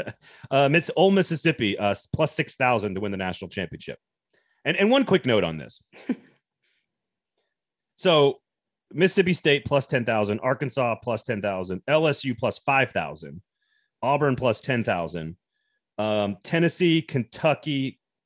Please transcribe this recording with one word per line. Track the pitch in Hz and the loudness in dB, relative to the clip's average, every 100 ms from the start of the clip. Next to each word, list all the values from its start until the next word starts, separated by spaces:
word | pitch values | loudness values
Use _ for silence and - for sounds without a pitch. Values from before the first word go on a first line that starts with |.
<laughs> | - - - - - | -12 -14 -20 -20 0
Uh, | 139 139 | 2 4
Miss, | 165 - - | 2 0 2
Ole | 190 | 4
Mississippi, | 196 - 165 165 - 107 104 | 4 2 0 0 0 -2 0
uh, | 101 | -2
s-, | 98 - | -2 -6
plus | - 156 | -2 -2
six | - 143 - | -2 -6 -2
thousand | 127 117 101 | 0 2 -2
to | 92 | -4
win | 104 | -4
the | 95 | -4
national | 92 90 90 | -6 -6 -10
championship. | - 85 80 - - _ _ _ _ _ _ | -8 -8 -10 -14 -16 _ _ _ _ _ _
And, | 139 175 | -4 0
and | 208 | 2
one | 269 | 2
quick | 247 185 127 | 4 2 4
note | 110 | 2
on | 85 80 | 2 -4
this. | 60 - _ - - | -12 -18 _ -12 -8
<laughs> | - _ _ _ _ _ _ _ _ _ _ _ _ _ _ _ _ _ | -8 _ _ _ _ _ _ _ _ _ _ _ _ _ _ _ _ _
So | - 185 156 139 - _ _ _ _ _ | -2 4 6 4 2 _ _ _ _ _
Mississippi | 143 180 - 180 | 2 4 4 2
State | 170 156 143 | 2 2 2
plus | - 143 - | 2 0 0
ten | 135 117 | -2 0
thousand, | 110 101 104 | 0 0 -2
Arkansas | 127 131 135 - 120 110 | -2 -2 -4 -2 -2 -2
plus | 123 110 | -4 -6
ten | - 107 | -4 -4
thousand, | 101 95 92 90 - | -4 -4 -6 -8 0
L | 156 160 | 2 2
S | 135 | 0
U | 135 | -4
plus | 120 - - | -4 -4 -4
five | - 135 127 | 0 0 0
thousand, | 95 76 78 73 82 - _ _ _ _ _ | -2 -6 -10 -16 -18 -20 _ _ _ _ _
Auburn | 120 143 147 123 | -2 2 2 2
plus | 127 107 | 0 -2
ten | - 120 | -2 -2
thousand, | 113 90 82 85 80 90 _ _ _ _ _ - | 0 -2 -4 -6 -10 -12 _ _ _ _ _ -6
um, | 107 107 101 95 | -2 0 -2 -4
Tennessee, | - 165 170 - 175 160 | -2 0 0 2 2 2
Kentucky, | - 135 113 - 160 135 156 139 131 - _ _ | 0 -4 -4 -2 -2 0 -4 -4 -6 -8 _ _